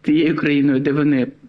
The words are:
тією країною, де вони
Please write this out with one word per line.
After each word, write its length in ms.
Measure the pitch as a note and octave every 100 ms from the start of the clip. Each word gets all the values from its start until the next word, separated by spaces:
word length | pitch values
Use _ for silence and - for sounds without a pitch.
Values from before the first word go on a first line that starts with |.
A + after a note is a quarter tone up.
тією 340 | - D3+ D#3 D3+
країною, 440 | D3+ C#3+ C#3 C3
де 120 | C#3+
вони 360 | C#3+ D3 C3+ B2 -